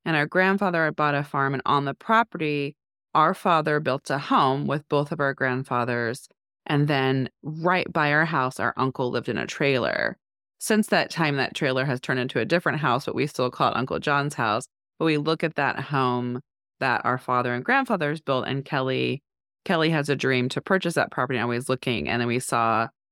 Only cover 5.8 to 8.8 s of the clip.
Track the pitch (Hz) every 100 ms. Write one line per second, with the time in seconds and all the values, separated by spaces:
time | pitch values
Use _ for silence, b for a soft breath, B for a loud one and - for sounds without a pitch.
5.8 | 120 120 117 131 - _ _ _ - 143
6.8 | 147 143 131 135 131 _ 156 156 170 180
7.8 | - 170 147 147 160 156 131 - 117 -